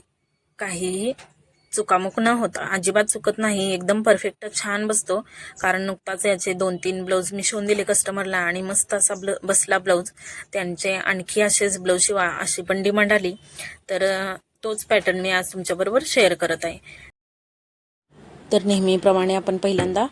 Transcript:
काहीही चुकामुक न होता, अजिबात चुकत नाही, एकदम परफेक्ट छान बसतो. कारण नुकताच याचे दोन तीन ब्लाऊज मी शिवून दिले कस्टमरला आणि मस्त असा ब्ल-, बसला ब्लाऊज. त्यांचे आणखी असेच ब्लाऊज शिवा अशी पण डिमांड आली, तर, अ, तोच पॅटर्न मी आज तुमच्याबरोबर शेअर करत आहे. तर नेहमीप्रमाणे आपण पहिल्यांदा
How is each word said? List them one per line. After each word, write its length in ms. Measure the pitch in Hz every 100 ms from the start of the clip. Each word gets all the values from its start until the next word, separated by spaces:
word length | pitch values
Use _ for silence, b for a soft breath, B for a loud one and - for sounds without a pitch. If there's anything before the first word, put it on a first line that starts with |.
| - _ _ _ _ -
काहीही 540 | 202 175 185 190 233 - - _ _ _ _
चुकामुक 460 | - 208 185 190 233
न 80 | 226
होता, 400 | 240 190 - 147
अजिबात 360 | 190 185 208
चुकत 280 | 214 214 208 208
नाही, 360 | 214 202 190
एकदम 280 | 180 180 208
परफेक्ट 440 | 220 190 202 - 208
छान 340 | - 208 208 214
बसतो. 400 | 214 - 196 B B B -
कारण 200 | 185 185
नुकताच 440 | 190 185 190 185 202
याचे 280 | 180 196
दोन 240 | 180 190 175
तीन 280 | 185 185 185
ब्लाऊज 280 | 185 180
मी 100 | 196
शिवून 220 | 190 214 202
दिले 180 | 208
कस्टमरला 540 | 196 202 196 196 190 185
आणि 240 | 175 180
मस्त 320 | 190 196 -
असा 200 | 202 -
ब्ल-, 200 | 196 196 196
बसला 340 | 185 190 196 190
ब्लाऊज. 340 | 190 175 185 B B B -
त्यांचे 400 | 196 180 170 196 190
आणखी 460 | - 190 175 208
असेच 380 | 208 - 202 190
ब्लाऊज 220 | 185 180
शिवा 260 | 190 196 175
अशी 340 | - 170 -
पण 220 | 180 190
डिमांड 300 | 202 208 208
आली, 220 | 214 180 202 B B B B -
तर, 140 | 185
अ, 320 | 190 190 190 185 _ _
तोच 220 | 220 214 -
पॅटर्न 340 | 208 185 180
मी 120 | 190
आज 220 | 185 185
तुमच्याबरोबर 500 | 190 175 175 196 247 311
शेअर 280 | 254 185
करत 240 | 170 165 160
आहे. 140 | 165 - B B B _ _ _ _ _ _ _ _ _ _ - - - -
तर 120 | 208
नेहमीप्रमाणे 720 | 202 196 190 185 196 190 185 190
आपण 220 | 190 185
पहिल्यांदा 480 | 196 185 180 190 262